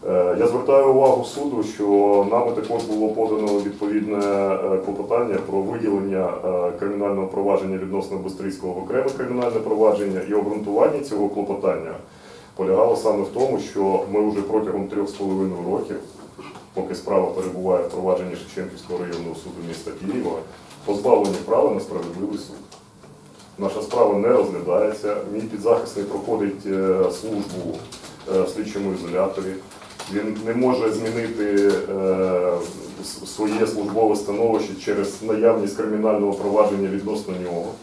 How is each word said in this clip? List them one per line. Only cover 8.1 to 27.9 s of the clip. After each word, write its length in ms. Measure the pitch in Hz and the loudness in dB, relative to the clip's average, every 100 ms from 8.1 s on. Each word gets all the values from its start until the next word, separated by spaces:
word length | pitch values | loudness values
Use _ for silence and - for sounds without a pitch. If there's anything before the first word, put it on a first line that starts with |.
| 95 | -6
Бистрицького 560 | 90 - 95 90 95 | -6 -6 -6 -6 -6
в 40 | 90 | -6
окреме 320 | - 123 135 | -2 0 0
кримінальне 500 | 131 123 123 120 113 | -2 -4 0 0 0
провадження, 600 | 107 107 107 101 101 92 90 | 0 4 6 6 2 -2 0
і 40 | |
обґрунтування 680 | 104 101 104 104 104 - - | 0 0 -2 0 4 4 4
цього 300 | - 104 101 | -2 -2 0
клопотання 640 | 104 101 98 95 85 82 - - - - - - - | 0 -4 0 0 0 -4 -10 -14 -20 -20 -20 -20 -4
полягало 400 | 95 95 - - | 2 4 6 4
саме 280 | 110 101 | 2 0
в 40 | 95 | 0
тому, 320 | - - 107 | 0 0 0
що 440 | - 104 98 92 98 | -4 0 2 2 0
ми 180 | 104 107 | 0 2
вже 120 | 101 | 0
протягом 460 | 98 110 107 98 95 | 0 0 0 -4 -4
трьох 220 | 107 98 | -4 -4
з 20 | |
половиною 500 | - 98 95 95 90 87 | -4 -2 0 0 -2 -2
років, 240 | 98 - - - - - - - - - | -2 -2 -8 -10 -18 -20 -18 -18 -18 -12
поки 220 | - 95 - | -8 -6 -6
справа 320 | - 95 90 | 0 2 2
перебуває 600 | 92 92 90 92 90 85 | -2 -4 -4 2 2 2
в 20 | |
провадженні 460 | 92 92 90 92 85 | -2 0 0 0 -8
Шевченківського 640 | - - 90 - - 90 | -10 -8 -8 -10 -8 -6
районного 360 | 87 85 85 82 | -4 -6 -8 -10
суду 200 | 87 85 85 | -12 -12 -10
міста 240 | 82 - | -10 -10
Києва, 400 | - 95 123 87 - - - - - - | -8 -6 -4 -2 -4 -8 -16 -20 -12 -4
позбавлені 500 | 101 123 110 101 90 87 | 0 6 6 6 -2 0
права 260 | 113 - | 4 4
на 80 | 98 | 2
справедливий 580 | - 90 85 87 101 - | -4 -6 -6 -6 -6 -6
суд. 180 | - - - - - - - - - - - - | -10 -16 -18 -20 -20 -20 -20 -20 -20 -20 -20 -6
Наша 240 | 98 - | -4 -4
справа 320 | - - 107 101 | -4 2 4 4
не 100 | 113 | 4
розглядається, 920 | 123 95 87 87 90 107 107 107 104 98 | 4 2 -2 0 2 2 0 -4 -4 -4
мій 80 | 107 | -6
підзахисний 640 | 110 107 101 95 - - 101 | -6 -4 2 2 2 -6 -6
проходить, 600 | 98 98 92 101 98 101 | -6 -2 0 0 -4 -4
е, 300 | 95 95 92 92 92 | 0 2 2 2 0
службу, 560 | 110 104 95 90 85 - - | -6 -4 -4 -6 -6 -8 -10